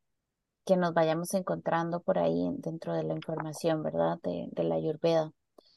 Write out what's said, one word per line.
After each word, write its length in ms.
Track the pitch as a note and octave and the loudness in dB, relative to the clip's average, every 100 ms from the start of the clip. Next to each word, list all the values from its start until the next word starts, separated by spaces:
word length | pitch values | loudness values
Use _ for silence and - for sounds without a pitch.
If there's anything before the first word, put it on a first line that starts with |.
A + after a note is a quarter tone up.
| _ _ _ _ _ _ - | _ _ _ _ _ _ 2
que 100 | F#3 | 2
nos 180 | F3 | 4
vayamos 400 | E3 D#3+ D#3+ F3 | 4 4 2 0
encontrando 680 | G3 F3+ E3+ - E3 E3+ F3 | -2 -2 -2 0 0 0 -2
por 160 | - F3+ | 0 2
ahí 280 | E3+ E3+ F3 | 4 2 0
en, 140 | - | -2
dentro 320 | E3 E3 F3 | -6 -6 -4
de 100 | E3 | -4
la 100 | D#3+ | -2
información, 680 | D#3+ - D#3+ D#3 D3+ E3+ D#3+ | -4 -4 -6 -6 -2 0 0
¿verdad? 360 | D#3 E3 E3+ E3+ | 0 0 0 0
De, 260 | F3+ E3 - | -4 -4 -6
de 120 | - | -2
la 120 | E3 E3 | 0 0
Ayurveda. 560 | D#3+ D#3 E3+ E3 D#3 - _ _ - | -2 0 2 2 0 -6 _ _ -20